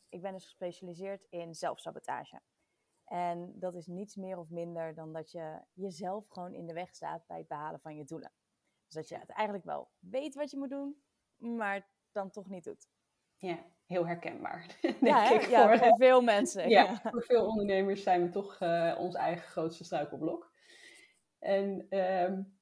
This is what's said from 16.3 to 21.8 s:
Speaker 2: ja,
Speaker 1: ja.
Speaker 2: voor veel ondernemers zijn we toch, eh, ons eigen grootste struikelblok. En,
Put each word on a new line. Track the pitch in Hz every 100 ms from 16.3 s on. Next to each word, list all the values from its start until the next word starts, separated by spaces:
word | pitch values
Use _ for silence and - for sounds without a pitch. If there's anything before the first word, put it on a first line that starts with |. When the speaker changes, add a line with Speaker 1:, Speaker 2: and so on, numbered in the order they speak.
| 208 - 196 170
Speaker 2:
ja, | 208
Speaker 1:
ja. | 180 214 226
Speaker 2:
voor | 233
veel | - 240 202
ondernemers | 220 202 190 196 196
zijn | - 180
we | 175
toch, | 190 196 -
eh, | 175 170 170 -
ons | 180
eigen | - 156 170 -
grootste | - 165 165
struikelblok. | 170 165 147 - 160 339 - _ _ - - - - _ _ _
En, | - 196 202 190